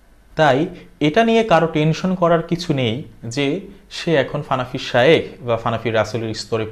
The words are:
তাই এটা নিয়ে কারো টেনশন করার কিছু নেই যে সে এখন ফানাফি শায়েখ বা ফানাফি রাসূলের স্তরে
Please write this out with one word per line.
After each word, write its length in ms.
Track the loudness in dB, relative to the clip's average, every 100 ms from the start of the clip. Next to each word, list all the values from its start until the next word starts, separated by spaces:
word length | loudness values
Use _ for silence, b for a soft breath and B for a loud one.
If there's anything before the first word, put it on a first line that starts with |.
| _ _ _ 0
তাই 200 | 2 2 0 B B -4 0
এটা 160 | 2 4
নিয়ে 140 | 2 4
কারো 160 | 2 2 2
টেনশন 340 | 0 0 -2 0
করার 220 | 2 2 0
কিছু 200 | -4 -2 -2
নেই 140 | 0 -2 -8 -14 -8
যে 120 | -4 -2 -2 -8 B -16 -8
সে 120 | 0 0
এখন 180 | 0 -4 -4
ফানাফি 300 | -4 -4 -8 -2
শায়েখ 340 | 2 4 4 2 -8 -4
বা 100 | -2
ফানাফি 260 | -2 -4 0
রাসূলের 400 | 0 0 -4 -6 -8
স্তরে 240 | -6 -4 -4